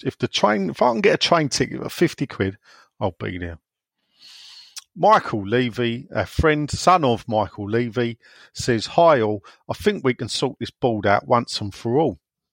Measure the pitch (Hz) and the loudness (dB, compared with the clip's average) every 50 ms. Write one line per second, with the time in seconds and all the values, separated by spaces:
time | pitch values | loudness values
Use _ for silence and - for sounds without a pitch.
0 | - 135 - - - - - - - 208 - - 190 180 - - - - 117 113 | -4 -8 -6 -4 -4 -4 0 2 2 2 2 2 -2 -4 -2 0 0 0 2 2
1 | - - 151 - - - 175 165 156 135 - - 131 - - - - - - - | 2 2 2 2 0 -2 -2 -2 -2 -2 -2 -2 -4 -4 -4 -8 -10 -10 -4 -2
2 | 175 160 - - 143 - - - 98 95 98 - _ _ - - _ _ _ - | -2 -2 -2 -4 -8 -8 -4 -4 -4 -4 -4 -6 _ _ -20 -20 _ _ _ -6
3 | 107 98 - - 104 104 92 90 87 85 82 80 _ _ _ _ _ _ _ _ | -6 -6 -4 -6 -8 -10 -8 -8 -8 -10 -10 -12 _ _ _ _ _ _ _ _
4 | _ _ _ _ - - - - - - - - - _ _ - - _ _ - | _ _ _ _ -20 -20 -20 -20 -20 -20 -20 -20 -20 _ _ -20 -20 _ _ 0
5 | 160 202 214 190 - - - 110 98 98 110 123 127 123 107 - 123 117 117 120 | 4 4 4 4 4 0 -4 -4 -2 0 0 0 0 0 -2 -2 -2 -2 -2 -4
6 | - - - 113 98 - - - - 160 151 151 151 139 - - - 175 180 180 | -8 -6 -4 -4 -4 -2 -2 0 2 2 2 2 0 -4 -6 0 4 4 4 6
7 | 147 131 117 104 - - 110 107 104 92 - - 104 101 107 117 123 120 104 127 | 4 2 0 0 -2 -2 0 0 0 -2 -4 -8 -6 -2 -2 -2 -2 -2 -2 -2
8 | 120 117 117 - _ - - - - - _ - - - 123 110 - - - - | -2 -2 -4 -6 _ -20 -20 -20 -20 -18 _ -6 -2 0 0 0 -2 0 2 4
9 | 170 165 151 127 110 107 107 101 - - - _ _ - - - - 208 208 185 | 6 6 6 6 4 0 -2 -4 -8 -12 -20 _ _ -10 -10 -4 -2 -2 0 2
10 | - 131 123 - 123 107 - - - 131 - - 120 - - _ - 127 113 107 | 2 0 0 0 -4 -8 -4 -4 -4 -4 -4 -6 -10 -10 -6 _ -2 0 0 0
11 | 98 104 101 104 - - 123 120 120 - - - 107 101 - - - 117 117 143 | 2 2 2 2 2 2 2 2 2 0 -6 -8 -8 -8 -8 -8 -4 -2 0 0
12 | 160 139 95 - _ _ _ _ _ _ | 0 0 -2 -6 _ _ _ _ _ _